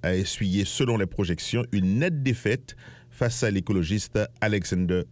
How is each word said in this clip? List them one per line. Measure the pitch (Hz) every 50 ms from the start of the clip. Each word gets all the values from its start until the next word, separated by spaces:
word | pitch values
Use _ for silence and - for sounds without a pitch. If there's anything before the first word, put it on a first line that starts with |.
| -
a | 87 92
essuyé, | 92 92 - - - 110 95 92 101 98
selon | - - - 135 120 117
les | 110 98
projections, | 87 - - 101 85 87 - - - - 120 120 -
une | - 104 92 92 98 120
nette | 156 190 170 147
défaite | 135 131 120 120 - 104 117 139 - - - - - - - - - -
face | - - 127 117 113 -
à | 123 110
l'écologiste | 101 98 87 - 104 92 82 78 104 104 - - - 107 107 - - -
Alexander | - 107 104 101 87 - 92 90 92 85 90 90 85 -